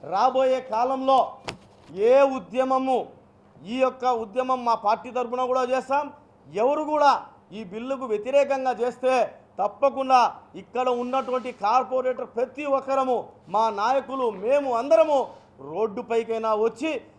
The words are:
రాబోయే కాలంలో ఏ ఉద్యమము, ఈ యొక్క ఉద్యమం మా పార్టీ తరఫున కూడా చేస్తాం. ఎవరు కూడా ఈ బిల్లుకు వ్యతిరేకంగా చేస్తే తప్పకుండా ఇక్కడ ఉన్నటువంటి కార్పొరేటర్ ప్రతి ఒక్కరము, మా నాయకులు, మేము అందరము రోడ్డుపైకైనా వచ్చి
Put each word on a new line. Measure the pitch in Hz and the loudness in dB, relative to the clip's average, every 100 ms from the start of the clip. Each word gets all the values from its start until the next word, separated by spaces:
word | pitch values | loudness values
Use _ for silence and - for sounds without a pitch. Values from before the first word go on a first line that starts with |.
రాబోయే | 139 185 254 254 262 262 | -2 2 2 4 2 0
కాలంలో | 254 220 254 269 262 269 208 - - - - - - | -2 -2 0 0 4 4 4 -4 -14 -14 -20 -20 -14
ఏ | 170 220 269 | 0 4 6
ఉద్యమము, | 277 262 175 247 262 262 262 247 160 - - _ _ - | 6 2 -6 -4 0 0 2 -2 -2 -14 -20 _ _ -20
ఈ | 160 254 | -8 0
యొక్క | 262 254 | 0 0
ఉద్యమం | 247 240 226 247 254 254 | -2 -2 -2 -4 -2 -2
మా | 240 | 0
పార్టీ | 226 208 226 240 | 0 0 0 -2
తరఫున | 247 240 247 | -6 -4 -4
కూడా | 254 254 | 0 0
చేస్తాం. | 247 262 - 277 285 - - _ 135 | 0 -2 0 -2 -2 -12 -20 _ -12
ఎవరు | 165 247 302 | 0 0 0
కూడా | 302 302 285 247 - - _ | 0 4 4 4 -2 -20 _
ఈ | 196 | -14
బిల్లుకు | 196 214 247 269 | -12 -10 -6 -6
వ్యతిరేకంగా | 254 208 220 277 269 269 262 | -4 -4 0 2 2 0 -2
చేస్తే | 220 247 240 254 254 202 - _ - | -2 -4 -2 0 2 0 -6 _ -6
తప్పకుండా | 202 - 277 262 262 254 220 - - | -6 0 -2 0 2 4 4 -2 -18
ఇక్కడ | - 202 247 254 | -18 -8 -2 0
ఉన్నటువంటి | 240 247 262 247 254 240 | -2 -2 -4 -2 -4 -6
కార్పొరేటర్ | - 202 247 254 254 254 254 247 | -4 2 2 2 -2 -2 -4 -6
ప్రతి | 226 254 269 | -4 -4 -4
ఒక్కరము, | 294 269 262 269 269 233 - - - | -2 -2 0 0 0 -2 -4 -20 -4
మా | 202 226 | 0 0
నాయకులు, | 202 220 269 247 269 240 | 0 0 0 -2 -4 -4
మేము | 190 214 285 277 | -2 0 0 0
అందరము | 233 269 320 311 285 226 - _ - | -4 2 4 4 2 0 -10 _ -20
రోడ్డుపైకైనా | 135 165 220 196 240 226 226 226 220 | -10 -4 -4 -4 -4 -4 -2 -4 -2
వచ్చి | 214 226 226 311 269 - | 0 0 -2 -6 -6 -10